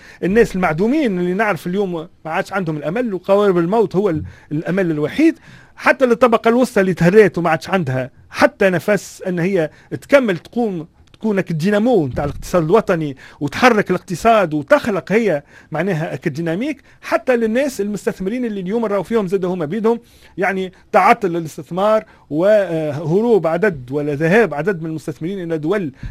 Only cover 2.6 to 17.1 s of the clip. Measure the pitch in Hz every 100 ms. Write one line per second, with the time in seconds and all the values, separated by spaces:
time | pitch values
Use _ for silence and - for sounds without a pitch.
2.6 | 165 156 143 208 247 185 - 196 208 175
3.6 | 170 226 202 175 208 104 90 - _ 147
4.6 | 170 185 175 151 151 208 320 - - -
5.6 | - - 262 262 254 233 254 226 233 233
6.6 | 254 214 190 165 175 214 196 - 170 160
7.6 | - 190 139 131 127 - - - 285 -
8.6 | 196 175 - 208 - - 190 180 175 190
9.6 | 151 - _ 175 - 277 240 170 - 233
10.6 | 226 180 151 _ - _ 220 196 185 165
11.6 | 180 208 233 226 139 120 147 - - 180
12.6 | 156 214 - 175 151 131 - - 147 -
13.6 | 254 214 190 185 - 175 226 220 180 151
14.6 | 135 285 240 190 - 208 220 147 - -
15.6 | - 156 190 160 170 151 170 135 170 165
16.6 | 277 - _ _ -